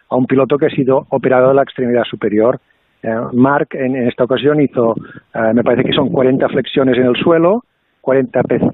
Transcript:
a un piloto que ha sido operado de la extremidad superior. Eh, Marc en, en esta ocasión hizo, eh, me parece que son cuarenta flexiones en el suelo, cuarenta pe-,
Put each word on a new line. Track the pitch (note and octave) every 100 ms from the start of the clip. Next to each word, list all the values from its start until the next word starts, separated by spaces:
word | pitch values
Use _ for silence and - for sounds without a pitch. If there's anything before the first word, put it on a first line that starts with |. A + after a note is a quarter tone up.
| -
a | B2
un | B2+
piloto | C3+ B2+ C#3+
que | D3+
ha |
sido | - B2+ C3 -
operado | C3+ B2+ B2+ B2+
de |
la | C#3
extremidad | C3+ - B2 A#2+
superior. | A2+ A2+ A2 G#2+ A2+ - _ _ _ _
Eh, | A2+ A2+ C3+
Marc | B2 C3+ C#3+ D#3
en, | E3 B2+ C3+
en | A#2+
esta | -
ocasión | A#2+ B2 C3 D3+
hizo, | C#3 C3 A2+ A2 - - _
eh, | A#2 A2+
me | A#2
parece | A#2 A#2+
que | -
son | D3+ C3
cuarenta | C3+ C3 C3+ C3
flexiones | C#3+ A#2+ - C3 B2
en | B2+
el | B2
suelo, | - E3 E3 A3+ - _ _ _
cuarenta | - C3 B2+ B2+
pe-, | A#2+ B2 -